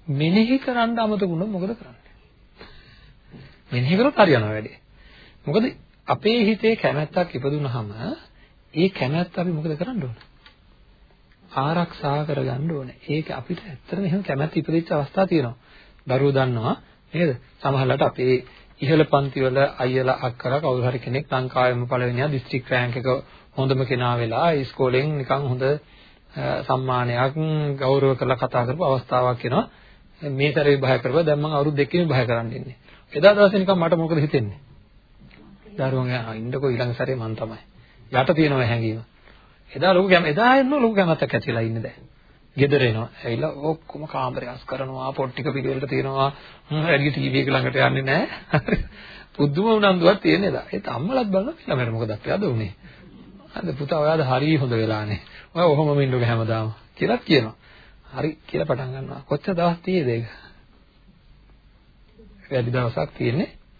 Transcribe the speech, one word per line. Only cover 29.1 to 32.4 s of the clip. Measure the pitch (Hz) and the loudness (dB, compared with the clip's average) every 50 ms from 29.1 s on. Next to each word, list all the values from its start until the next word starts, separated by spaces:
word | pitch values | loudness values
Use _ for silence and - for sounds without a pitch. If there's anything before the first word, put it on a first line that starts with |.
| - 127 127 127 123 120 - | 0 2 2 2 0 -2 -2
එනවා. | 127 120 196 247 - - - - - - - - - - - | 0 0 0 0 -2 -6 -20 -20 -20 -20 -20 -20 -20 -18 -12
මේ | - 147 135 131 139 151 | -8 -6 -2 0 0 2
සැරේ | 139 156 147 147 143 | 2 4 4 4 4
විභාග | 139 135 127 131 123 | 4 4 2 2 2
කරපුවා | 120 127 127 160 170 | 0 0 2 2 2
දැන් | 156 151 147 | 2 2 2
මම | 147 156 156 | 0 0 0
අවුරුදු | 143 143 156 147 139 | 0 0 0 0 0
දෙකකින් | 143 - - 175 | 0 0 0 0
විභාග | 175 160 139 131 120 113 | 0 2 2 2 2 2
කරන්න | 120 117 | 0 -2